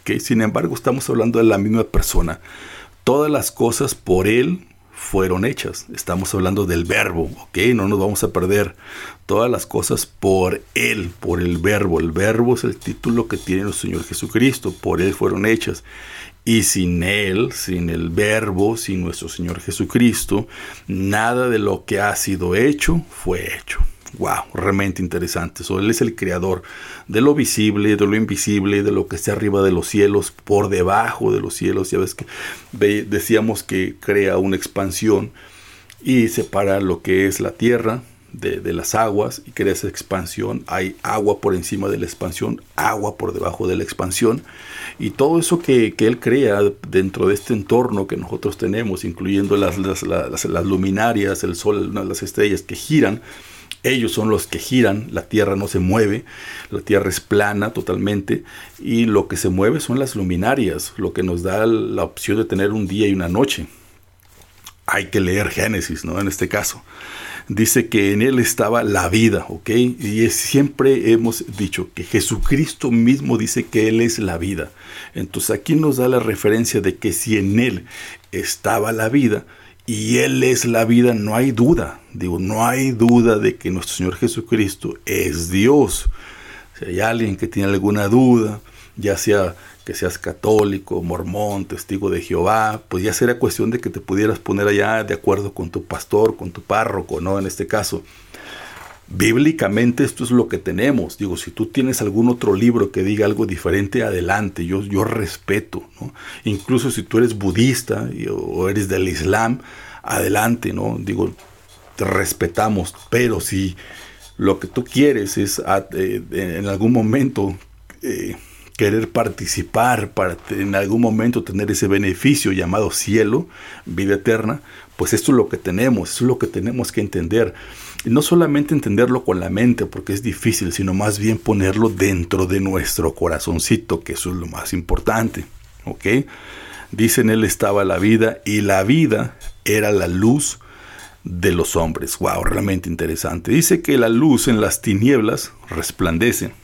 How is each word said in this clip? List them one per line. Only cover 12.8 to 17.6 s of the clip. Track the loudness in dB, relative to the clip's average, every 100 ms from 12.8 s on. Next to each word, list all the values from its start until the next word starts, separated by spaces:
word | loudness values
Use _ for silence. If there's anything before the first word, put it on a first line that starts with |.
| -8 -6 -2 0 -2
que | -6
tiene | -2 -2
nuestro | -2 -4 -6
Señor | -6
Jesucristo. | -6 -8 -4 2 2 2 -6
Por | -6 -2 0
Él | 0
fueron | 0 0 0
hechas. | 2 0 0 -8 -12 -20 -18 -18 -18 -10 0
Y | 2
sin | 2 0 0 0
Él, | 0 0 0 0 -2
sin | -4